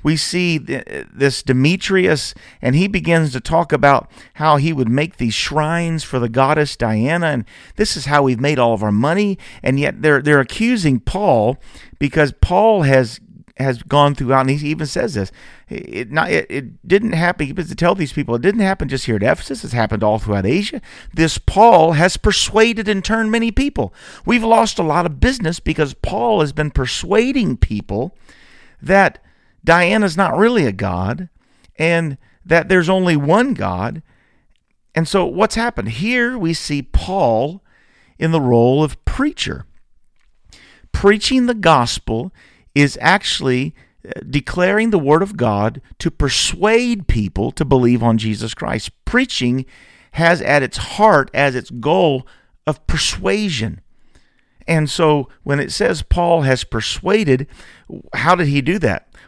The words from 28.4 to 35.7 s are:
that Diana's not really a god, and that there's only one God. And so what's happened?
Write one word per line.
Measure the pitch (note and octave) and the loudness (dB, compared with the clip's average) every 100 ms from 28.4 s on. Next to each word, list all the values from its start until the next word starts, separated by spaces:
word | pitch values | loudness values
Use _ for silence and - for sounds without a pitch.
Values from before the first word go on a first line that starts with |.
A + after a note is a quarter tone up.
| - - - _ | -20 -20 -20 _
that | - G3 F#3 - _ _ _ _ - | 0 2 2 -2 _ _ _ _ 2
Diana's | E3+ F3 A3 G3+ | 4 4 2 0
not | D#3+ F#3 E3 | 0 0 2
really | A3+ A#3+ C3 | 2 2 0
a | |
god, | F#2+ G2 F2+ F#2 D3 F3+ _ _ _ _ - | -2 -4 -2 -4 -6 -10 _ _ _ _ -4
and | D#3+ E3+ D#3+ C3+ _ _ | 0 0 -2 -8 _ _
that | - E3 D#3 | 0 0 2
there's | F#3 E3 | 0 2
only | F#3+ F3+ D3+ | 0 2 0
one | C#3+ G3 C4 | 2 2 2
God. | - G2 F2+ A2 D#3+ - _ _ _ _ _ _ _ _ | -2 -4 -4 -6 -8 -18 _ _ _ _ _ _ _ _
And | D#3+ D#3+ | -4 0
so | G3 | 0
what's | F3 D#3 G#3+ | 0 0 -2
happened? | A3+ A#3 | 0 -4